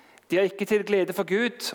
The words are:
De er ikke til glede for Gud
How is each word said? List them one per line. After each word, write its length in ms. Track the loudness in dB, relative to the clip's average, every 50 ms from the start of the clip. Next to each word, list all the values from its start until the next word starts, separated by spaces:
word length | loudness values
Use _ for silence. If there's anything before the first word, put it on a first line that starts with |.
| _ _ -20 -20 -6 -2
De 80 | 2 2
er 80 | 2
ikke 240 | 2 0 -2 -2 0
til 160 | 0 0 2
glede 280 | 2 2 2 2 0 -2
for 120 | -4 -2
Gud 480 | 0 0 0 0 0 -4 -6 -10 -10 -8